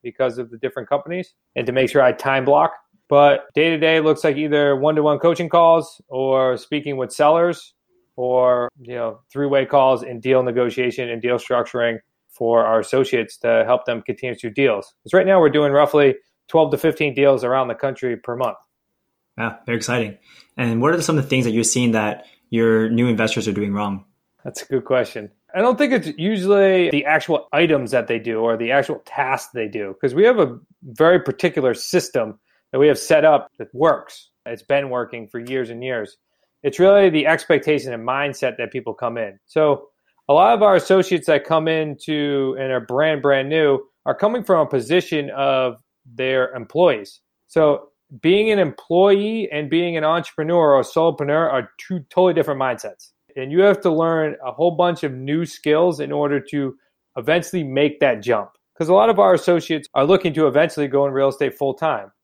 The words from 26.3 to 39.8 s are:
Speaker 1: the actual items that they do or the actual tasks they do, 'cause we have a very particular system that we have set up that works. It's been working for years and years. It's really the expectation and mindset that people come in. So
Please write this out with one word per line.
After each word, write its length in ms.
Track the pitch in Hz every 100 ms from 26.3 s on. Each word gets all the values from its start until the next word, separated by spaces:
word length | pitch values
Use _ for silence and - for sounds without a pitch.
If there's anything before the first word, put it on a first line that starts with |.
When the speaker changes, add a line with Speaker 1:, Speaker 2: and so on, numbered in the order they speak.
| 214 185 202 196 185 170
Speaker 1:
the 140 | 143
actual 440 | 143 156 160 151 -
items 380 | 147 165 143 117
that 160 | 131 110
they 140 | 117
do 200 | 117 110
or 160 | 113 113
the 140 | 117
actual 320 | 139 135 -
tasks 480 | - - 131 135 -
they 140 | 123 107
do, 280 | 110 101 95
'cause 140 | 135
we 80 | 135
have 140 | 220 233
a 200 | 139 117 _ _
very 360 | 135 110 165 180
particular 540 | 160 - 175 147 131
system 640 | 113 - 180 - 131 110 104 _ _ _
that 60 | 131
we 80 | 147
have 120 | 139
set 260 | - 156
up 260 | 156 139 - -
that 160 | 107
works. 560 | 123 160 131 - - _ _ -
It's 160 | 117
been 260 | - 139 139
working 380 | 123 113 117 104
for 140 | 120
years 280 | 120 131 120
and 140 | 117
years. 340 | 131 120 101 _ _ _ _ _
It's 160 | 143 -
really 320 | 185 202 190
the 160 | 156 143
expectation 640 | 165 - 147 151 147 131
and 140 | 117 117
mindset 500 | 135 143 135 131 120
that 120 | 117
people 240 | 131 117
come 240 | - 120 117
in. 220 | 104 98 _
So 420 | 160 151 139